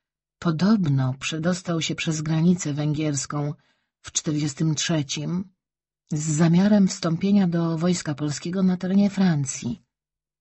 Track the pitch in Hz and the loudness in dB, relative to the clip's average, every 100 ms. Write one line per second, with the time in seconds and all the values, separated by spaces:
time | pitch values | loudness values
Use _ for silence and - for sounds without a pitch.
0 | _ _ _ _ 170 156 185 220 160 139 | _ _ _ _ -2 2 2 4 4 2
1 | 131 131 - 156 160 180 - 165 151 156 | 0 -2 -6 -4 -2 -2 -4 -4 -4 -4
2 | 175 156 156 160 170 180 151 143 151 151 | -4 -4 -2 2 4 2 0 -2 -2 -2
3 | 156 143 - 147 147 - _ _ _ _ | -2 -4 -6 -6 -6 -8 _ _ _ _
4 | - - 165 151 147 - 160 147 - 160 | -10 -6 -4 -2 -2 -2 -2 -2 -2 -2
5 | 139 - 147 175 196 _ _ _ _ _ | -2 -6 -6 -6 -8 _ _ _ _ _
6 | - 151 156 147 165 175 202 208 185 - | -8 -6 -2 2 4 6 6 6 4 0
7 | 170 165 196 202 180 170 165 160 175 175 | -4 -2 2 4 4 2 0 0 0 0
8 | - 139 147 139 175 190 185 180 185 196 | -2 -4 -4 -4 -6 0 0 0 0 2
9 | 202 196 190 151 135 - 117 - _ _ | 2 2 2 2 -2 -6 -8 -8 _ _
10 | _ _ _ _ | _ _ _ _